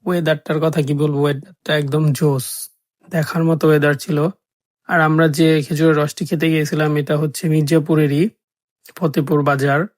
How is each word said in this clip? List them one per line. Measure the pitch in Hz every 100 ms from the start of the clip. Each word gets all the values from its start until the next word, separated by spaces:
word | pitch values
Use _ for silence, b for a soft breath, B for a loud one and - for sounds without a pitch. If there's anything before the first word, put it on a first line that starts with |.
| -
ওয়েদারটার | 180 160 156 - 156
কথা | 160 156
কি | 139 147
বলবো, | 151 143
ওয়েদারটা | 147 143 - - - 151
একদম | 143 151 156
জোস, | 139 151 135 - - - _ _ _ _
দেখার | 175 147 165
মতো | 165 160 160
ওয়েদার | 151 147 143
ছিল। | - 151 156 - _ _ _ _ -
আর | 180
আমরা | 156 156 160 147
যে | 160 160
খেজুরের | 147 151 160 151
রসটি | 147 - 156
খেতে | 160 165
গিয়েছিলাম, | 160 147 151 151 147
এটা | 143 151
হচ্ছে | 151 - 165
মির্জাপুরেরই | 156 147 160 147 156 151 143 208 _ _ _ _ _ - -
ফতেপুর | 170 147 139 151
বাজার | 143 139 139 143 190